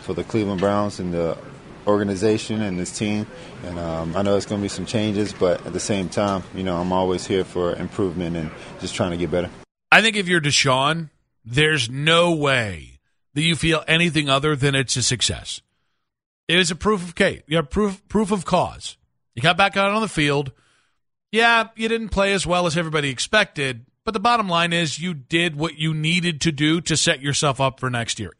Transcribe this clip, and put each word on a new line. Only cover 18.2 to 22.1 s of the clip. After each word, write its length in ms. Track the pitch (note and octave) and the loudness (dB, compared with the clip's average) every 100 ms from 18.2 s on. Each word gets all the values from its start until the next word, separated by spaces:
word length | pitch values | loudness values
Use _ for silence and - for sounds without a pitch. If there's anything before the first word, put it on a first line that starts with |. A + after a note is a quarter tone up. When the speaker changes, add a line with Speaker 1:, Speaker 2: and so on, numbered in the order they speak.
| G#3 | 2
Speaker 2:
of 120 | G#3 | 0
cause. 520 | - F3 A2+ A#1 - - _ _ _ - | 0 0 0 -4 -16 -16 _ _ _ -2
You 60 | |
got 140 | D3 F3+ | 2 4
back 200 | G3 G3 | 2 4
out 160 | G3 | 2
on 100 | G#3 | 2
the 60 | G#3+ | -2
field. 420 | - D3 C#3+ C3+ - _ _ _ _ _ _ _ | 0 2 2 -2 -10 _ _ _ _ _ _ _
Yeah, 380 | G#3+ A#3 A#3 A3+ A3 | 2 4 4 2 -2
you 120 | A3 | -2
didn't 200 | A3+ | -2
play 240 | A3 | -2